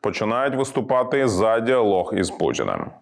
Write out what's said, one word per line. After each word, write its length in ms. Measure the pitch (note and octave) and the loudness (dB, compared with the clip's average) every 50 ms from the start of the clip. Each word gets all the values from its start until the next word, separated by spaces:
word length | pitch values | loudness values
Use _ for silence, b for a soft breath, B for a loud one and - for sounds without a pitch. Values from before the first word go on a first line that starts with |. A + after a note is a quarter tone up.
починають 560 | - G#2+ F#2+ - A2 G#2+ A2+ B2 C3+ C#3+ C3+ | -4 -4 -4 -2 -2 -2 0 0 0 -2 0
виступати 720 | C3+ C3+ C3 - C3+ A2+ G2+ C3 B2+ B2+ G#2+ C#3 C#3 C3+ B2+ | -2 -4 -2 -2 -6 -2 0 0 0 0 2 0 0 2 2
за 320 | G2+ F2+ G#2 A2 A2+ A#2 | 2 2 2 2 2 2
діалог 540 | A2+ A#2+ C3 B2+ A#2 G#2 G2 F#2 F2 - - | 2 2 2 4 4 4 2 2 0 0 0
із 140 | F#2+ F#2 F2 | -2 -2 -2
Путіним. 600 | - - F2 D2 B1 C#2+ A#1+ G1+ G1+ G1+ G1+ - - - | -2 -2 -2 -2 0 -2 -2 -4 -4 -6 -6 -10 -12 -20